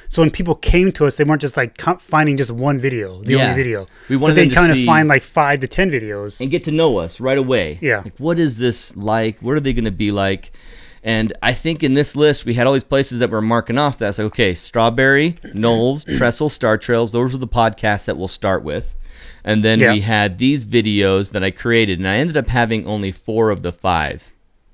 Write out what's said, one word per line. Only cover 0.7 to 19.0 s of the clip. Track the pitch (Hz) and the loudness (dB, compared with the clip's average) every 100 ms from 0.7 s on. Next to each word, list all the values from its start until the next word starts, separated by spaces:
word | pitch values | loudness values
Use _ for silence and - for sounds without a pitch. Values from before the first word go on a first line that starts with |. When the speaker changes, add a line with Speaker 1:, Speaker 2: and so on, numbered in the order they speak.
| 175 185 | 4 4
Speaker 1:
to | - 143 | 2 0
us, | - | 0
they | |
weren't | 147 151 | 0 0
just, | 143 143 | 0 -2
like, | 120 - | -4 -4
com-, | - 180 | -4 -4
finding | - 156 151 139 | -2 0 2 0
just | 123 | -2
one | 117 135 139 | -2 -2 0
video, | 135 123 98 92 | -2 -4 -8 -8
the | 104 | 0
Speaker 2:
Yeah. | 135 120 | 2 2
Speaker 1:
only | 127 | 0
video. | 127 107 95 - - | -2 -4 -8 -18 -4
Speaker 2:
We | 131 | 0
wanted | 151 | 4
Speaker 1:
But | 156 | 4
they'd | 165 | 4
Speaker 2:
them | |
to | 127 | 4
Speaker 1:
kinda | 175 | 4
Speaker 2:
see | 139 123 | 4 4
Speaker 1:
find, | 156 156 | 4 4
like, | 135 | 2
five | - - 143 143 | 2 0 2 0
to | 131 | -2
ten | - 190 | -2 0
videos. | 135 107 101 104 - | -2 -4 -8 -8 -8
Speaker 2:
and | 131 | -4
get | 170 | -4
to | 160 | -2
know | 156 160 104 | 2 2 2
us | 85 - | -2 -4
right | 127 139 | -2 0
away. | 131 127 80 82 | 2 0 0 -4
Speaker 1:
Yeah. | 139 107 | -2 -2
Speaker 2:
Like, | 101 - | -4 -8
what | 147 170 | -4 0
is | 156 113 | 0 0
this | 123 110 - | -2 -2 -6
like? | - 104 110 113 110 | -6 -2 0 0 -4
What | 113 151 | -2 -2
are | |
they | 139 | 0
gonna | 120 113 | -2 -2
be | 95 104 | -2 -2
like? | 101 98 98 - - - - - - | 0 0 -2 -8 -20 -20 -20 -20 -12
And | 110 110 110 - | -4 -2 -2 -2
I | - | -4
think | 123 160 160 | -2 -4 -2
in | 151 | 0
this | 135 143 | 2 0
list, | 143 151 143 | 2 2 2
we | 120 | -2
had | 120 123 | 0 2
all | |
these | 139 | 0
places | - 139 135 123 | 0 0 0 -2
that | 120 | -2
we're | 110 | 0
marking | 110 117 113 120 | 0 0 0 -2
off. | 147 127 | -2 -2
That's | 107 101 | -4 -2
like, | 107 | -4
okay, | - 104 | 0 0
Strawberry, | 90 - 117 113 117 135 139 160 170 - | 0 -4 0 2 2 2 4 2 -2 -10
Knowles, | 101 117 113 120 143 | -2 0 2 0 -2
<clears throat> | - 135 | -4 0
Trestle, | 123 - 151 | 0 0 -2
Star | - 117 110 | 0 0 0
Trails. | - 117 117 | 0 0 0
Those | 117 127 | 0 -2
are | 131 | -4
the | 123 | -4
podcasts | 123 113 110 110 101 | 2 0 0 -2 -2
that | - 76 | -4 -6
we'll | 92 | -6
start | - 101 95 | -4 -2 -2
with. | 76 73 - - | -2 -6 -6 -10